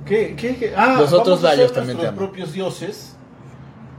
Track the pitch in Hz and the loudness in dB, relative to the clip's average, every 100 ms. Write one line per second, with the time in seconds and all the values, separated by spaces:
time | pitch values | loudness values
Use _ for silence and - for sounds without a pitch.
0 | - 214 180 - 240 254 214 185 247 262 | -2 0 0 -4 -6 -4 -4 2 2 4
1 | 147 175 185 170 165 143 123 - 123 117 | 4 4 4 4 4 4 4 2 -4 -4
2 | 113 98 95 185 165 185 185 - 170 220 | -6 -4 -8 -8 -10 -6 -6 -6 -10 -12
3 | - - - - - - - - - | -18 -20 -20 -20 -20 -20 -20 -20 -20